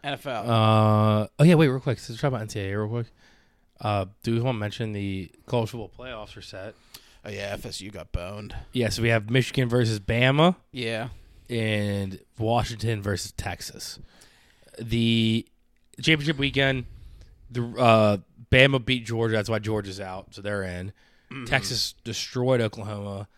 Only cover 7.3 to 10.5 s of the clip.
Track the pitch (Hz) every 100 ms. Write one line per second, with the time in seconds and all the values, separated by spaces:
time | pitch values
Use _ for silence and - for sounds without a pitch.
7.3 | 98 101 101 120 - 98 90 80 90 87
8.3 | 104 107 - - 131 113 110 117 113 107
9.3 | 127 120 - 123 123 113 110 98 117 127
10.3 | 139 170